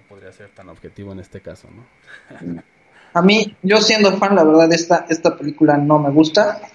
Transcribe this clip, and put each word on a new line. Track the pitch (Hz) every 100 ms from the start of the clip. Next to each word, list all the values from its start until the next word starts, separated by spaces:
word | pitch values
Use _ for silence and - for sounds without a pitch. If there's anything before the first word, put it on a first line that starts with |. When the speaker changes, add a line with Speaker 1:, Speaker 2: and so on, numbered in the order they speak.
| _
Speaker 1:
podría | 98 95
ser | 92 101
tan | - 92
objetivo | 82 85 - 101
en | 95
este | 90 98
caso, | - 82 -
¿no? | 98 120 _ _ - _ 143 - -
<laughs> | - _ _ _ _
Speaker 2:
A | 175
mí, | 180 214 214 -
yo | 185 214
siendo | 208 220 202 190
fan, | 196
la | 196
verdad, | 156 156 165
esta, | 165 - 175 -
esta | 165 131 -
película | 143 147 151 147
no | 147 151
me | 143
gusta. | 143 156 - 208 - -